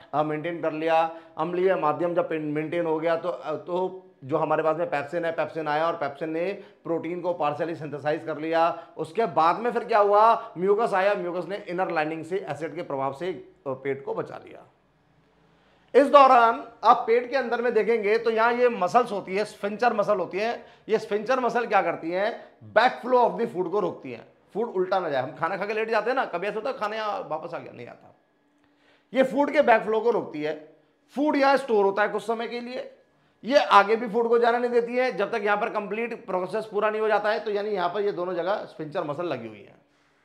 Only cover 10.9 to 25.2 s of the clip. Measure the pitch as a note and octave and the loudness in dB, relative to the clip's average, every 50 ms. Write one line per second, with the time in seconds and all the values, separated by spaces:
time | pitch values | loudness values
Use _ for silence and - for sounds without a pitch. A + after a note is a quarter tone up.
10.9 | F#3+ F#3 F#3+ G3+ G#3 F#3+ F3 F3 E3+ F3+ E3+ D#3+ G3 G#3 - - F3 F3 F#3+ F3 | 2 2 2 2 0 0 -2 -4 -6 -6 -6 -6 -8 -10 -8 -6 -4 -2 -2 0
11.9 | E3+ D#3+ D3+ D#3 E3 E3 D3+ - F#3 G3+ G3 D#3+ D3 B2+ D#3 D#3+ C#3+ E3 F3 - | 0 0 -2 -2 -4 -6 -6 -6 -6 -4 -4 -6 -8 -8 -8 -8 -8 -8 -8 -6
12.9 | C#3+ C3+ C3+ C3+ C3+ - F3 F#3 F3 B2+ - - - _ - C#3 C3 C3 - C#3 | -4 -2 -2 -4 -4 -4 -6 -6 -8 -8 -12 -18 -20 _ -8 -8 -8 -6 -4 -6
13.9 | C3+ C#3 - - A3+ F3 D3+ - - - - F#2+ G2 - - - _ _ _ _ | -6 -6 -6 -6 -6 -6 -6 -8 -10 -16 -16 -18 -20 -20 -20 -20 _ _ _ _
14.9 | _ _ _ _ _ _ _ _ _ _ _ _ _ _ _ _ _ _ _ _ | _ _ _ _ _ _ _ _ _ _ _ _ _ _ _ _ _ _ _ _
15.9 | - A#3+ C#4+ C4+ - C#4+ C#4 C4 C4 A#3+ A#3 A3+ A#3 - - - - - - A3 | 4 6 6 8 10 10 10 10 8 8 6 6 4 0 -6 -14 -10 2 4 4
16.9 | A#3+ - - A3 A3+ B3 B3 A#3+ C#4 C4+ B3 A#3 A#3+ A#3+ A#3 B3 G#3 G#3+ G3+ G3 | 4 6 4 2 2 2 2 0 -2 -2 0 0 -2 -2 0 0 2 2 2 2
17.9 | A#3 A3+ G3+ G3+ G#3+ A3+ A#3 A#3 A3+ A3 A3 A#3+ A#3+ A#3+ B3 B3 A#3 G3 F3+ F3+ | 2 0 2 2 0 2 2 0 2 4 4 2 4 4 2 2 2 2 0 2
18.9 | - A#3+ B3 G#3+ G#3 G3 - F3+ F#3 G3 G#3+ G#3 - - - G3+ G#3+ G#3 A#3+ A#3+ | 4 2 2 2 -2 -8 -6 -4 -4 -4 -4 -4 -6 -6 -6 -6 -2 0 0 2
19.9 | A3 G#3+ G3 E3+ G#3 F#3+ E3+ - E3+ F#3 G#3+ A3+ A#3+ - - - - _ _ - | 2 2 2 0 0 0 -2 -4 -4 -4 -4 -4 -4 -6 -10 -18 -20 _ _ -2
20.9 | G#3 G#3+ G#3+ - G#3 G#3 G#3 - C4 C4 B3+ - F#3 A#3+ A#3 G3 G#3+ G3 F3+ E3 | -2 -2 -2 -2 -4 -4 -2 0 0 0 0 0 0 -2 0 2 2 2 2 2
21.9 | D#3 C#3+ D3+ D#3+ F3 F#3 G3+ A3 A#3+ - - - _ _ - A2 G#2 G#3 A#3 B3+ | -2 -4 -4 -4 -2 -2 -2 -2 -4 -6 -12 -20 _ _ -18 -2 2 4 4 4
22.9 | B3 - - A#3+ B3+ B3 A#3+ G3+ F3+ F3+ A#3 E3 C3 F3 F#3 F3+ E3+ G#3 F#3 E3+ | 2 -2 -2 2 4 4 4 4 2 0 -4 -4 -4 -4 -4 -2 -2 -2 -2 -2
23.9 | C3 - - C3+ A#2+ G#2+ - - _ _ _ _ - F#3+ A3+ A3+ F#3+ F#3 F3+ F#3 | -4 -8 -12 -14 -14 -14 -16 -20 _ _ _ _ -6 -4 -4 -2 -2 -2 0 0
24.9 | G3 F#3+ F3+ D#3+ C#3+ C3 | 0 0 0 0 0 -2